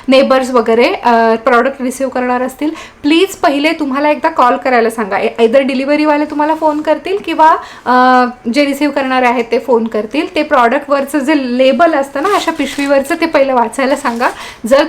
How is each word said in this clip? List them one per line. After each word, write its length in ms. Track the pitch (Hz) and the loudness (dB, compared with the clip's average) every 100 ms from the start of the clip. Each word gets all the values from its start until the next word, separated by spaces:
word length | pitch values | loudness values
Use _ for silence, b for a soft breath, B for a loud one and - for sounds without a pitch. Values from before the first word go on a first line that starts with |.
| - | 2
नेबर्स 420 | 269 233 262 254 | 2 4 2 2
वगैरे, 440 | 247 220 226 277 | 0 2 2 2
अ, 400 | 392 240 233 226 | 0 0 2 2
प्रॉडक्ट 480 | 226 226 247 262 - | 2 2 2 0 -4
रिसीव्ह 300 | 254 247 262 | -8 -6 -6
करणार 300 | 247 247 247 | -4 -2 -2
असतील, 280 | 247 - 294 330 B - | -4 -4 -6 -6 B -6
प्लीज 340 | 285 330 392 - | 0 2 0 0
पहिले 360 | 349 285 302 | 0 0 0
तुम्हाला 380 | 320 285 269 294 | -2 -4 -2 0
एकदा 180 | 302 320 | 0 -2
कॉल 280 | 330 247 262 | 2 2 2
करायला 340 | 262 247 226 | 0 0 0
सांगा. 280 | 240 202 196 | -2 -4 -2
ए-, 100 | 220 - | -4 0
either 240 | 226 269 | 2 2
डिलिव्हरीवाले 640 | 269 262 269 294 302 294 | 2 -2 0 0 2 0
तुम्हाला 300 | 302 294 302 | -2 -2 -2
फोन 260 | 320 311 302 | 0 0 -2
करतील 380 | 302 302 339 403 | -2 -2 -2 -6
किंवा, 320 | - 311 320 349 B B - | -4 2 4 4 B B 0
अ, 380 | 254 254 254 247 240 233 | 2 4 4 2 -4 -4
जे 100 | 240 | 0
रिसीव्ह 280 | 285 277 294 | 0 0 -2
करणारे 320 | 285 262 262 247 | -2 -2 0 0
आहेत 180 | 247 233 | 0 -2
ते 60 | 240 | -4
फोन 280 | 269 240 226 | 0 0 0
करतील. 480 | 226 214 285 349 | -4 -4 -4 -4
ते 80 | 311 | -4
प्रॉडक्टवरचं 760 | 302 285 233 277 294 285 277 302 | 0 2 2 0 -2 -2 -2 -2
जे 400 | 262 311 254 247 | 0 0 0 2
लेबल 360 | 262 247 339 | 2 4 2
असतं 280 | 302 277 277 | 2 -2 -4
ना, 120 | 370 | -2
अशा 180 | 381 339 320 | 0 -2 -4
पिशवीवरचं, 560 | 269 - 277 277 269 339 | -6 -4 0 0 0 -2
ते 60 | 330 | 0
पहिलं 280 | 302 269 | 0 2
वाचायला 420 | 254 220 - 269 277 | 0 -2 -2 -2 -2
सांगा. 320 | 269 233 262 B B B 220 | -4 -2 -2 B B B 0
जर 180 | 269 | 2